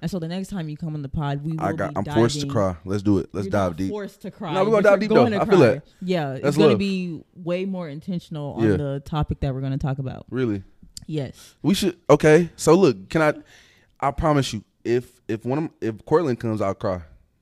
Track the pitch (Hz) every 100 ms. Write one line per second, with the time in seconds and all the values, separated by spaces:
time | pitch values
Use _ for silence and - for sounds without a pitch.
0 | 170 190 160 185 190 196 156 151 160 151
1 | 139 160 143 143 151 160 98 95 95 95
2 | 98 110 117 147 139 120 95 85 95 101
3 | 98 95 - 92 95 101 92 82 95 208
4 | 101 - - - 175 185 202 214 202 196
5 | 214 220 240 202 220 185 120 143 - -
6 | 180 180 139 135 139 143 156 190 196 190
7 | 175 151 - 180 175 180 190 185 165 147
8 | 196 175 - 151 143 - 110 95 143 139
9 | - 156 151 147 139 131 135 135 143 135
10 | 131 - - 120 120 101 - _ - -
11 | - 151 127 - - _ 147 190 190 -
12 | - 147 156 156 170 - 160 175 170 95
13 | 92 165 151 - - _ _ _ _ _
14 | 139 143 165 147 131 107 - _ 107 123
15 | 123 _ - 110 120 143 160 - 110 107
16 | - 156 156 120 113 107 98 92 104 90
17 | 80 _ _ _